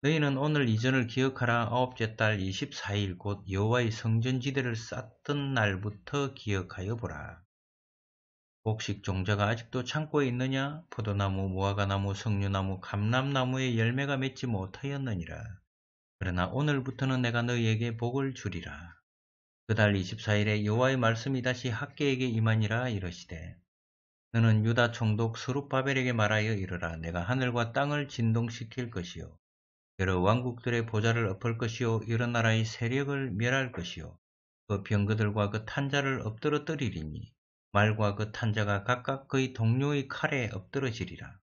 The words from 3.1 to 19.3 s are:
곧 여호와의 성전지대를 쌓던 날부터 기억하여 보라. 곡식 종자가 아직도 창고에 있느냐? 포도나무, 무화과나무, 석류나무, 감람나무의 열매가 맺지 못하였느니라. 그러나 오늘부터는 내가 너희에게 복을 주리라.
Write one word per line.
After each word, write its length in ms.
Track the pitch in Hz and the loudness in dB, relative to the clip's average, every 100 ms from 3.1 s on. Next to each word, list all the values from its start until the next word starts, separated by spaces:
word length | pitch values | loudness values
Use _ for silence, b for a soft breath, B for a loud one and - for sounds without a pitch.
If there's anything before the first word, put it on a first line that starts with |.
| 90 | -2
곧 280 | 101 101 - | -4 -6 -2
여호와의 440 | 95 107 123 117 | 0 4 4 2
성전지대를 800 | 110 113 113 123 131 131 135 123 | 0 2 2 2 0 0 -2 -2
쌓던 800 | 110 - - - _ - 143 139 | -4 -6 -8 -10 _ -4 -2 0
날부터 800 | 131 104 95 107 - - 143 139 | 2 2 2 -4 -8 -4 -2 -2
기억하여 640 | 139 104 98 90 - 95 117 | -4 -2 -2 -2 -6 -6 -4
보라. 440 | 95 76 71 - _ _ _ _ _ _ _ _ _ _ _ _ | -6 -8 -12 -16 _ _ _ _ _ _ _ _ _ _ _ _
곡식 400 | 113 110 - 101 | -4 -2 -4 -6
종자가 420 | - 95 92 104 104 | -4 -2 0 2 2
아직도 380 | 113 - 131 | 0 -4 -6
창고에 420 | 123 151 151 147 135 | -2 -4 0 0 2
있느냐? 560 | 120 131 135 139 156 - | 0 -2 -2 -4 -6 -12
포도나무, 580 | - 107 101 98 95 98 | -6 -2 0 2 0 0
무화과나무, 680 | 92 98 101 98 98 98 | 0 0 2 0 0 0
석류나무, 680 | 98 113 101 98 98 95 92 | -2 0 0 2 0 0 -4
감람나무의 1000 | - 101 104 127 135 139 127 131 131 113 | -4 -2 2 2 2 0 0 0 0 2
열매가 380 | 113 127 139 139 | 2 2 0 0
맺지 320 | 131 - 127 | -2 -4 -4
못하였느니라. 1160 | 107 95 - 139 139 135 95 80 78 - - _ _ _ _ _ _ | -2 -4 -8 -6 -4 -2 -4 -4 -8 -10 -14 _ _ _ _ _ _
그러나 220 | 90 90 90 | -2 0 0
오늘부터는 760 | 123 147 139 127 - 131 127 | 0 2 0 -2 -2 0 2
내가 220 | 123 117 | 2 0
너희에게 560 | 120 123 113 110 120 113 | 0 2 2 2 0 -2
복을 340 | 120 131 135 | -2 0 -2
주리라. 640 | 127 101 87 - 73 85 - _ _ _ | -4 -6 -6 -8 -12 -14 -20 _ _ _